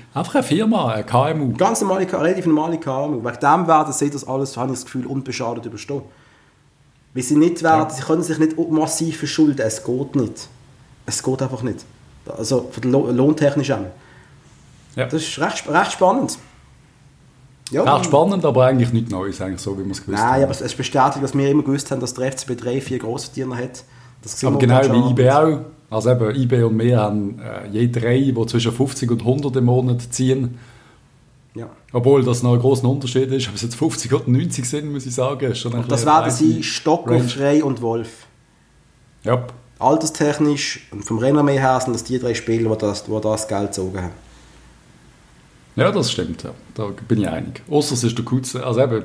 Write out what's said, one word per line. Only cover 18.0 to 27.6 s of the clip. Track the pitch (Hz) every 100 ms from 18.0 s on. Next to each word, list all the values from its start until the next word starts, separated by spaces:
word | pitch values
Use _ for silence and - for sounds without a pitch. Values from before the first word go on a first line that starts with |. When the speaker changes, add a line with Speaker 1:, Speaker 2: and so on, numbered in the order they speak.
| 120
Speaker 1:
spannend, | 143 175 190 160
aber | 127
eigentlich | 127 131 120
nichts | 117 113
Neues, | 92 98 90
eigentlich | 95 90
so, | 101 98
wie |
wir | 98
es | 95
gewusst | - 101
Speaker 2:
Nein, | 113 131
Speaker 1:
haben. |
Speaker 2:
aber | 139
es, | -
es | 127
bestätigt, | - 135 143 131 143
was | 135 139
wir | 139
immer | 147
gewusst | 135 139 -
haben, | 131
dass | 120
der | 123 131
F | 135
C | -
B | 117
drei, | 120 131
vier | 135 127
Grossverdiener | 110 127 - - 131 123
hat. | 131 - - - - -
Das | - -
sehen | 131
Speaker 1:
Aber | -
Speaker 2:
wir | 123
Speaker 1:
genau | 127
Speaker 2:
momentan | 139 117
Speaker 1:
wie | 127
I |
B | 123 127
Speaker 2:
schon. | 139 160
Speaker 1:
auch. | 143 - - -
Also | 110 113
eben, | 123 110
I | 135 123
B | 123
und | 113 110
wir | 117 120
haben, | 107 107 101 117
äh, | 113 101